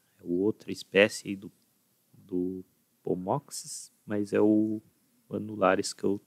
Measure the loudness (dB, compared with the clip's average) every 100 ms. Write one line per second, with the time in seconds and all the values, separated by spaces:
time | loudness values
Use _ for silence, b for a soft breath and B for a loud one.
0 | _ _ -4 0 0 -2 -6 -12 0 4
1 | 4 2 -8 -10 -10 _ _ _ _ _
2 | _ -20 -8 -4 -4 -6 -12 _ _ _
3 | -6 -4 -2 -4 -4 -14 -12 -14 -16 _
4 | -6 -4 0 4 6 4 2 -4 -10 _
5 | _ _ -10 -8 -8 0 2 2 -2 -4
6 | -4 -4